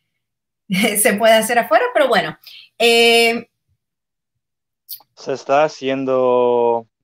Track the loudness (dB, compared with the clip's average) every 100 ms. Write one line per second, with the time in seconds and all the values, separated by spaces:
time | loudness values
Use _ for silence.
0 | _ _ _ _ _ _ -8 -2 -2 0
1 | -2 2 2 2 2 -2 0 0 0 0
2 | 0 0 -2 -10 -20 -20 -20 -2 0 4
3 | 4 4 2 -2 -10 _ _ _ _ _
4 | _ _ _ _ _ _ _ _ -20 -20
5 | _ -16 -10 -10 -2 0 0 -4 -6 -6
6 | -4 -2 0 0 0 0 0 -2 -6 _